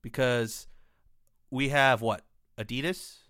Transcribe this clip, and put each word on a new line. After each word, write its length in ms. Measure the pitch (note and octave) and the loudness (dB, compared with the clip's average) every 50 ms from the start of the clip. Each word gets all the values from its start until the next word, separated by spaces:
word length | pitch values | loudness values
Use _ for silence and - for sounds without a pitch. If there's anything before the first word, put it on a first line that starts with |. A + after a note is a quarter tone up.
Because 640 | - A#2 - - C3 B2+ B2 A#2+ A#2 A2+ - - - - - - - _ _ _ _ _ _ _ _ _ _ _ _ _ | -12 -10 -2 0 0 2 2 0 0 -4 -6 -12 -16 -18 -20 -20 -20 _ _ _ _ _ _ _ _ _ _ _ _ _
we 180 | - B2+ C#3 C3+ | -4 -2 -2 2
have, 320 | C#3+ C#3+ C#3 C3+ B2+ A2+ | 4 6 6 6 4 4
what, 220 | A2+ A2+ G2+ - _ _ _ _ _ _ _ | 2 -2 -4 -4 _ _ _ _ _ _ _
Adidas, 640 | - A2 - A#2+ B2+ C#3 E3+ F#3 - - - - - _ _ | -12 -10 -8 -6 -4 -4 -4 -4 -6 -10 -18 -20 -20 _ _